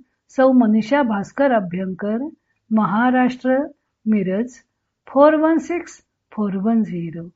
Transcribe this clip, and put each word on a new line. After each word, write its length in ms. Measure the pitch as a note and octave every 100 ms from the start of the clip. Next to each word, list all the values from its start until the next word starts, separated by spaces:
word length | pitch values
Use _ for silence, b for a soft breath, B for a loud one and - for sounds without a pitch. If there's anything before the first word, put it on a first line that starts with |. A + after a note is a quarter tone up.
| - _ _
सौ 220 | - C4
मनीषा 500 | B3+ A3 A3 G#3+ C#4+
भास्कर 500 | B3 G3+ G3 - C#4
अभ्यंकर, 800 | A#3 F#3 F3 F#3+ F#3 G3+ A3 D4 - _ _ -
महाराष्ट्र, 840 | A3 G#3+ G#3 B3 B3+ B3 - B3+ C4 D4+ - _ _ G#3+
मिरज 480 | G#3+ F#3 F#3+ B3 - _ _ _ _ -
फोर 260 | C4 D4
वन 240 | D#4 D#4 E4
सिक्स 440 | - E4+ - - _ _ _
फोर 240 | - G#3 F#3+
वन 280 | G3+ A3+
झिरो. 460 | F#3+ F3 E3+ D#3+ E3+